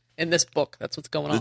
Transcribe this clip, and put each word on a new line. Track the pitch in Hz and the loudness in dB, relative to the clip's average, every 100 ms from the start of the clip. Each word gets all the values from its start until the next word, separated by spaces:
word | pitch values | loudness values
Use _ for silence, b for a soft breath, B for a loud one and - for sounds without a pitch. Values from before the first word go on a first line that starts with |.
| _ - | _ -6
In | 165 | 0
this | 170 - | 2 2
book, | - 143 - | 0 -2 -4
that's | - - | -8 -8
what's | - | -4
going | 156 147 | -4 0
on. | 107 | 0